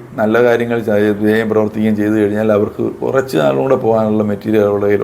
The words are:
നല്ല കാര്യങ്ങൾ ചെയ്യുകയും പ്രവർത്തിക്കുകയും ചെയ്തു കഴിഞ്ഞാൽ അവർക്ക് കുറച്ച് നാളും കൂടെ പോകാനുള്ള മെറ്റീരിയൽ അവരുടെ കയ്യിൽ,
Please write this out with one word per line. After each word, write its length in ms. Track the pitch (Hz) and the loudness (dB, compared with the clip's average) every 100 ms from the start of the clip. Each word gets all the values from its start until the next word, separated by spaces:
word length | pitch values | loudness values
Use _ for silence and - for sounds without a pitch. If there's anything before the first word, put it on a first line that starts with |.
| - | -12
നല്ല 280 | - 110 113 | -4 0 2
കാര്യങ്ങൾ 360 | 120 117 117 117 | 4 2 0 -4
ചെയ്യുകയും 680 | 110 104 104 101 107 110 113 | 0 0 2 0 0 0 0
പ്രവർത്തിക്കുകയും 480 | 107 107 110 110 104 | 0 0 -2 -2 0
ചെയ്തു 180 | 104 | 0
കഴിഞ്ഞാൽ 380 | 110 104 107 110 | 2 0 0 0
അവർക്ക് 320 | 104 107 - 113 - | 2 0 -2 -6 -4
കുറച്ച് 340 | 123 127 131 160 | -2 -2 -2 0
നാളും 240 | 143 135 | 0 0
കൂടെ 120 | 135 | 0
പോകാനുള്ള 480 | 131 110 113 110 107 | 0 0 0 0 0
മെറ്റീരിയൽ 420 | 104 101 110 110 | -2 -4 0 2
അവരുടെ 220 | 104 101 101 | 2 2 0
കയ്യിൽ, 160 | 101 | 0